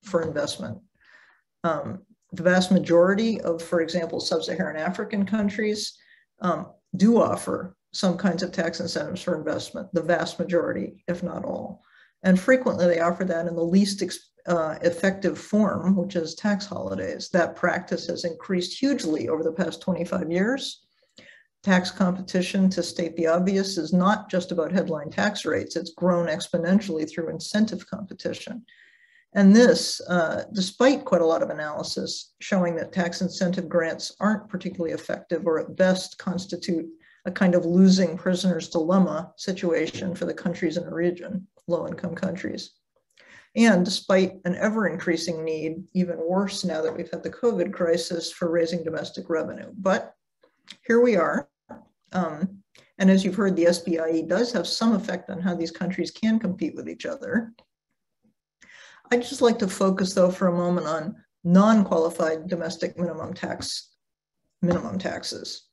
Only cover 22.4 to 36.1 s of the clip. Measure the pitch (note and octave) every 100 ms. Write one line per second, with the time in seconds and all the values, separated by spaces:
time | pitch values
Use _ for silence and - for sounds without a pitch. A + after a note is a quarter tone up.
22.4 | F3+ G3 F#3+ F#3 E3+ - E3 - D#3+ E3
23.4 | F3+ G3 F#3+ - D#3 F3+ F3+ G#3 - F#3+
24.4 | F3+ F3 D#3 F#3 F3 D#3 D3 - G3+ G#3
25.4 | - - - E3+ - - F3 F3 E3 D#3
26.4 | - F3 E3 G3 G3 D#3 D#3 - D#3+ D#3+
27.4 | - G#3+ A3 F3+ - G3+ G3+ - - -
28.4 | - A#3+ - _ _ _ _ _ _ G3
29.4 | G3 G#3+ A#3+ D#3+ - - - F3+ D#3+ -
30.4 | - G#3+ F#3 - B3+ C#4+ - F3+ E3 E3
31.4 | - D3+ D3+ D3+ D#3 - - - - _
32.4 | - G3 F3 E3 - - F3 - F3+ -
33.4 | F#3 F#3 - F3 E3 - - - G3+ G#3+
34.4 | - F#3 F#3 F#3 E3 D3 - - - E3
35.4 | F3+ D#3+ - - F#3 F#3 -